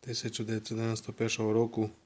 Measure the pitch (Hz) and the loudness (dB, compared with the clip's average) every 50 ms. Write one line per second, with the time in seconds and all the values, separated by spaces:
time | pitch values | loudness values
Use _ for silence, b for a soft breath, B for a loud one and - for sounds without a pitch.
0 | - - 120 - - 120 107 - 117 104 113 110 104 - 117 110 113 113 113 110 | -8 -6 -6 -4 -4 -4 -4 -4 -4 -2 -2 -4 -2 -4 -4 -2 0 0 -2 -2
1 | - - 107 - 113 113 - - 113 110 107 113 117 117 113 113 110 107 - - | -4 -10 -4 -2 -2 0 0 2 2 4 6 6 4 4 4 0 0 0 -2 -10
2 | _ | _